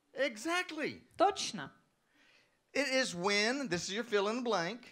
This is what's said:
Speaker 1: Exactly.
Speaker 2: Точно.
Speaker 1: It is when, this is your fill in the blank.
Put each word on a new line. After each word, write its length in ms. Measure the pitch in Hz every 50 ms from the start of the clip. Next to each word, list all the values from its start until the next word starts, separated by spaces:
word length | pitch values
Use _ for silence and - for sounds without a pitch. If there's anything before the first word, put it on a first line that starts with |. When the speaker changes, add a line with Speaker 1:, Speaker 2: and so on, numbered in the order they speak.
| _ _ -
Speaker 1:
Exactly. 880 | - 269 294 226 208 220 320 339 359 359 359 311 311 277 160 107 85 - _ _ -
Speaker 2:
Точно. 500 | 330 403 403 - - - - 175 139 - - _ _ _ _ _ _ _ _ _ _ _ _ _ _ _ _ _ _ _ - 262
Speaker 1:
It 120 | 285 262
is 260 | 262 262 254 185 175
when, 520 | 175 175 208 202 208 208 226 262 285 277 202
this 200 | 175 170 - -
is 60 | 190
your 80 | 226 233
fill 240 | - 208 208 196 208
in 100 | 226 254
the 40 | 247
blank. 380 | 233 214 180 165 175 226 240 - -